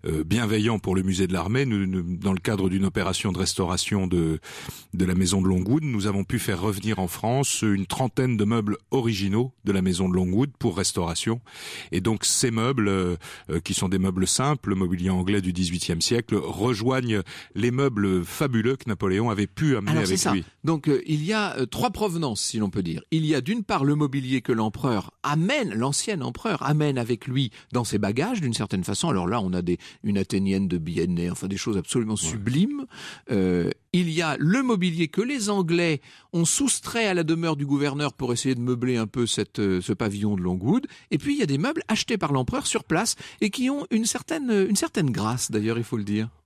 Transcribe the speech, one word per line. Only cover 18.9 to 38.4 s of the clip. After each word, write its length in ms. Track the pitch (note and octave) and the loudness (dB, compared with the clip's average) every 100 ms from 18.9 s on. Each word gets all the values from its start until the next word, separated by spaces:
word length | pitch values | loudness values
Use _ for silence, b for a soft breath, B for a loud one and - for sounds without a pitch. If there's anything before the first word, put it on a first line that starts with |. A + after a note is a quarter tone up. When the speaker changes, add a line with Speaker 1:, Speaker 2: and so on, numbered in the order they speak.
| G2+ G2 F#2+ A#2 | -2 0 2 2
Speaker 1:
avait 160 | G2+ G2+ | 0 -2
pu 280 | - D#3 B2 | 0 2 2
amener 180 | G#2 | 2
Speaker 2:
Alors, 100 | - | 0
Speaker 1:
avec 160 | F#2+ F#2+ | 2 0
Speaker 2:
c'est 60 | - | 0
ça. 80 | |
Speaker 1:
lui. 100 | G2 - _ | 0 -4 _
Speaker 2:
Donc, 240 | C#3+ E3 D3+ | -2 0 2
euh, 140 | C#3 - | 0 2
il 160 | D3+ | -2
y 100 | D#3+ | 0
a, 240 | A3 G3+ B2 | 0 0 -2
euh, 80 | B2 | -4
trois 240 | - B3 | -2 -2
provenances, 520 | F#3+ G#3+ E3 D3 G#2 | 0 -2 -2 -2 -2
si 180 | - A2+ | -4 -2
l'on 100 | G#2 | -2
peut 140 | G#2 | -2
dire. 180 | F2 D#2 - | -4 -6 -2
Il 160 | D#3+ D#3 | 0 2
y 80 | |
a 80 | D3 | 0
d'une 220 | B2 A#3 | 0 -4
part 200 | G3+ F#3+ | -2 0
le 120 | C#3 D3 | 2 2
mobilier 460 | D3 C#3 B2+ C3 | 2 0 0 -2
que 100 | - | 2
l'empereur 400 | A2+ A2 - C#3 A#2+ - _ | 2 2 0 0 0 -2 _
amène, 500 | C#3 D3+ F3+ D4 G#3 | -2 0 2 0 0
l'ancien 480 | G#2+ C3 C#3+ - G3 | 0 0 0 -2 -4
empereur 400 | B2 A#2+ A#3 F3 | -4 -4 -4 -2
amène 340 | C3 D3+ D3 C3 | 0 2 2 0
avec 280 | A#2 A#2+ - | 0 -2 0
lui 240 | B2+ B2 B B | -2 -2 B B
dans 140 | B2 A2+ | -2 0
ses 120 | G#2 | 0
bagages, 440 | G2+ A2 F#3+ A#3+ | 0 0 0 0
d'une 120 | C3+ | -2
certaine 300 | A2+ G#2 F#2+ | -2 -2 -2
façon. 240 | F2 G2 E3+ | -2 -2 0
Alors 180 | G2+ F2 | 0 0
là, 160 | A#2 | 0
on 120 | F#2 | 0
a 80 | F2+ | 0
des, 180 | F2 F2 B B | 0 -2 B B
une 140 | G#2 G2 | -2 -2
athénienne 500 | F#2+ G2 G2 G2 G2 | 0 0 2 2 0
de 100 | F2 | -2
Bienne, 520 | D#2+ E2 F2 E2+ F2 | -2 -2 0 0 -2
enfin 160 | - F#2+ | -4 -6
des 100 | G2 | -4
choses 200 | - G2+ | -2 -2
absolument 360 | - C3 A2 | 0 -2 0
Speaker 1:
Ouais. 160 | G#2+ - | -2 -4
Speaker 2:
sublimes. 560 | A#2 G#2 C3+ A3+ D4 C4 B B B - | -4 -2 2 0 -2 -10 B B B -4
Euh, 400 | G#2 F#2 F2+ E2+ - _ | 0 2 2 0 -4 _
il 180 | F3 F3 | 0 2
y 100 | D#3+ | 0
a 140 | E3 C#3+ | -2 2
le 240 | D3 A#3+ | 2 2
mobilier 460 | C4 G#3 F3+ E3 D#3+ | 2 2 0 0 -2
que 140 | - | 0
les 280 | A#3+ C#4+ G#3 | -2 -2 0
Anglais 520 | G3+ E3+ F3 E3+ D3 B B B | 0 2 2 2 -2 B B B
ont 120 | E3+ E3+ | 0 0
soustrait 600 | - C#4 - - - G#3+ | 2 0 -2 -4 0 2
à 60 | |
la 100 | F3+ | 2
demeure 320 | D#3 E3 E3 D3 | 2 0 0 -2
du 100 | C#3+ | 0
gouverneur 480 | C#3+ C#3+ C#3 D3 | 2 0 0 -4
pour 200 | - B2+ | -2 -2
essayer 200 | A#2 | 0